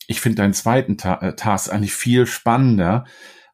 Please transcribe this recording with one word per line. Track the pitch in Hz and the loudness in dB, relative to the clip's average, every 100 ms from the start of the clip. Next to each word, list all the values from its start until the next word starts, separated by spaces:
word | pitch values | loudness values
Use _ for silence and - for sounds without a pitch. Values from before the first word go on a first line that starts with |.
| - | -10
ich | 120 | -4
finde | 117 107 | -2 2
deinen | 101 | 0
zweiten | 95 113 127 131 101 | 0 0 0 0 -4
Ta-, | 92 90 | -2 -2
äh, | 92 - | -4 -4
Task | 110 98 - | -2 -2 -2
eigentlich | 104 98 | -4 -4
viel | - 120 123 120 | -4 2 2 2
spannender, | - 117 120 135 104 85 117 127 - - - _ | 0 0 2 4 4 2 0 -4 -20 -20 -20 _